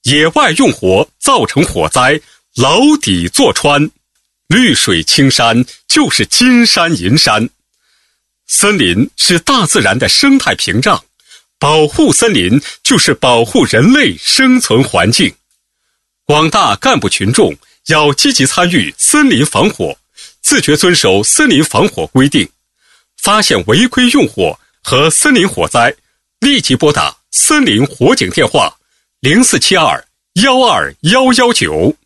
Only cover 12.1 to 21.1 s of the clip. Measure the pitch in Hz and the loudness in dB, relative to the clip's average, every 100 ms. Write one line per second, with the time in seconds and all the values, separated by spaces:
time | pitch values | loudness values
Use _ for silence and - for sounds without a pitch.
12.1 | - 156 131 90 131 - - - - - | 2 0 0 0 0 -2 -8 -2 0 0
13.1 | 135 131 123 - - 269 110 165 285 233 | 0 2 2 2 0 0 2 4 2 0
14.1 | 82 - - 262 254 - 113 135 90 92 | -4 -4 0 2 2 2 0 0 0 0
15.1 | 120 160 - _ _ _ _ _ _ _ | 0 -2 -4 _ _ _ _ _ _ _
16.1 | _ - 151 160 214 151 101 - 143 98 | _ -2 0 2 0 0 -2 -2 -2 -2
17.1 | - 101 135 127 71 _ _ - 156 151 | -2 -2 0 0 -2 _ _ -2 0 0
18.1 | 139 277 240 135 - 180 170 78 - - | 0 0 0 -2 0 0 0 -4 -4 -2
19.1 | 302 285 123 151 - 190 - 85 - _ | 2 2 0 -2 0 -2 -2 -8 -8 _
20.1 | - - _ - 269 - 151 180 175 104 | -20 -20 _ -2 -2 0 0 0 0 0